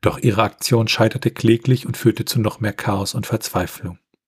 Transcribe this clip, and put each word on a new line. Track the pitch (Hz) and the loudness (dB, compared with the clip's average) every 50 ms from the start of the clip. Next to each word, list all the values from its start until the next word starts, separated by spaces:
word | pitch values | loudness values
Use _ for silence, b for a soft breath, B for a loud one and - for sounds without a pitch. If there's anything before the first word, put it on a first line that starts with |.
Doch | - 107 - - | 0 -2 -2 2
ihre | - 127 101 98 110 | 0 2 2 2 0
Aktion | 101 - _ - - 127 113 110 110 | 0 -2 _ -2 2 2 2 2 2
scheiterte | - - 113 113 - - - 120 | 2 2 2 2 2 0 -2 -2
kläglich | - - - 113 113 117 - 131 131 123 - - | -2 2 4 4 4 4 4 2 2 2 0 -6
und | 117 - | -8 2
führte | - 113 - - 113 | 2 2 2 2 -4
zu | - - 120 | -4 -2 0
noch | 110 107 - - | 0 0 -2 -2
mehr | 110 107 98 | -6 -6 -6
Chaos | - - - 101 98 98 - - | -4 -4 -2 -2 -2 -2 -4 -4
und | - 101 | -6 -4
Verzweiflung. | - 123 123 - - - 92 90 - - - - 87 90 - _ _ _ _ _ | -2 -4 -4 -4 -4 -2 -2 -4 -4 -6 -10 -10 -10 -12 -12 _ _ _ _ _